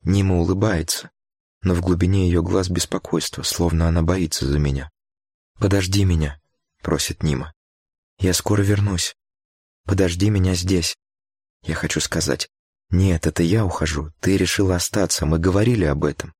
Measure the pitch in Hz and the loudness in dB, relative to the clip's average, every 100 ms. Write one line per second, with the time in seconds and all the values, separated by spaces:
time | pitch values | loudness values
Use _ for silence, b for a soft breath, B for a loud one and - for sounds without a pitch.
0 | 82 101 98 90 85 95 107 87 80 - | 2 2 2 2 2 0 0 0 -4 -6
1 | - _ _ _ _ _ 90 85 90 90 | -8 _ _ _ _ _ 0 0 2 2
2 | 90 98 90 85 85 92 92 87 - 92 | 2 2 2 2 0 -2 0 -2 -4 -6
3 | - 82 - - - - 87 82 82 85 | -4 -4 -4 -8 -8 -2 0 2 2 2
4 | 82 92 82 - 65 73 73 67 67 _ | 0 0 -2 -2 -2 0 0 -2 -8 _
5 | _ _ _ _ _ - 101 98 92 101 | _ _ _ _ _ -2 0 0 0 2
6 | 98 85 76 69 _ _ _ _ - 76 | 2 2 0 -6 _ _ _ _ -4 -2
7 | - - 78 67 69 _ _ _ _ _ | -2 -2 -2 -2 -6 _ _ _ _ _
8 | _ _ 95 87 - 107 101 104 101 90 | _ _ 0 0 0 0 2 2 0 -2
9 | - - _ _ _ _ _ _ - 98 | -4 -8 _ _ _ _ _ _ -4 0
10 | 92 87 101 104 92 90 90 92 82 - | 2 2 0 2 2 0 0 0 0 -8
11 | _ _ _ _ _ _ - 80 - - | _ _ _ _ _ _ -8 -4 -2 -4
12 | - 85 73 65 - _ _ _ _ 90 | -2 -2 -2 -4 -6 _ _ _ _ 2
13 | 95 82 80 76 85 107 101 - 78 76 | 2 2 0 0 0 2 0 -2 -4 -4
14 | 78 - 92 95 92 - 98 90 - 107 | -6 -4 0 2 0 0 0 0 -2 -2
15 | 90 - 78 80 90 95 113 117 82 71 | -2 0 0 2 2 2 2 2 0 0
16 | 78 71 - | -2 -4 -12